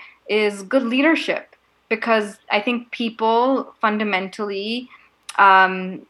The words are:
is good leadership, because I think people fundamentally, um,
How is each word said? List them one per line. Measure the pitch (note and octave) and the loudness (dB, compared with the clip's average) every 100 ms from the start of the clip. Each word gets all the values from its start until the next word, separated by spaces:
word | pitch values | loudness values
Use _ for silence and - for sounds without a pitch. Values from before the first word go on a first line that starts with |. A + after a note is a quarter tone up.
| - _ - | -20 _ -4
is | G#3 G#3 G3+ | 0 0 -2
good | F#3+ C4 | -2 0
leadership, | A#3 B3+ D4+ D#4+ - E3 - _ _ _ - | 0 2 2 2 -2 -6 -8 _ _ _ -6
because | A3 A#3 A3 G3+ G3+ - | -4 0 0 0 -8 -4
I | G#3 | -2
think | G#3+ A#3+ A#3+ | -2 -4 -6
people | - A#3 A3+ A3+ A#3 B3+ C4 - - | -6 -6 -2 0 2 2 0 -4 -4
fundamentally, | A3 G#3+ G#3+ F#3 F#3+ - G#3 G3 G#3 A#3+ B3+ - _ _ - - | -2 0 -2 -2 -4 -8 -8 -6 -6 -6 -8 -18 _ _ -8 2
um, | G3 F#3+ F#3 F#3 F#3 F#3 - | 6 6 6 2 -6 -10 -14